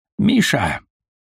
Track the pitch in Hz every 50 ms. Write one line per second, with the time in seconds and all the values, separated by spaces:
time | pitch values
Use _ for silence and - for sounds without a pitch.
0 | _ _ _ - - - - 233 - - - 123 92 78 - - - _ _ _
1 | _ _ _ _ _ _